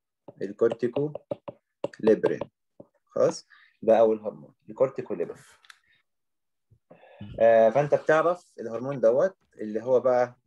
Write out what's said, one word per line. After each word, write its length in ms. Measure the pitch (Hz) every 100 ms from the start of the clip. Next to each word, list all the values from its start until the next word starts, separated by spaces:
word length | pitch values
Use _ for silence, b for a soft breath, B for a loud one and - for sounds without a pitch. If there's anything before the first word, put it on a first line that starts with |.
| _ _ - -
الكورتيكوليبرين. 2000 | 98 101 117 117 120 139 151 147 - - - - _ _ - - 107 107 - 73 - _ _ _ - _ _
خلاص؟ 420 | - 139 170 - b b b
ده 180 | 107 110
اول 200 | 113 110
هرمون، 340 | 107 123 - _ -
الكورتيكوليبرين. 760 | 107 131 127 - 92 82 - - _ _ b b b _ _ _ _ _ _ _ _ _ B B B 104 -
آه، 300 | 113 113 113
فانت 260 | 123 147 143
بتعرف 560 | - 156 160 180 - -
الهرمون 400 | 113 113 131 139
دوت 380 | 110 127 185 - _
اللي 300 | - 107 107
هو 160 | 120 123
بقى 400 | 127 123 120 -